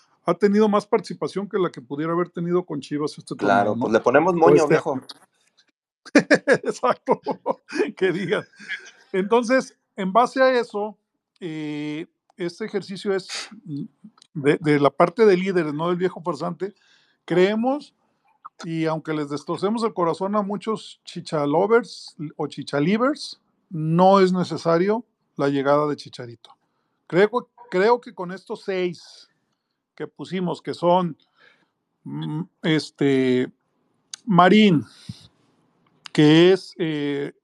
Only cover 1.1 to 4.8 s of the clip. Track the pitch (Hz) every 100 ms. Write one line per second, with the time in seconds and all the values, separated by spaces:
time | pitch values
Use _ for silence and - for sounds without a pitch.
1.1 | 175 151 185 196 208 175 - 127 143 160
2.1 | 170 170 - 170 175 180 160 - 147 147
3.1 | - - 120 101 98 104 110 117 107 123
4.1 | 131 170 175 165 - 147 156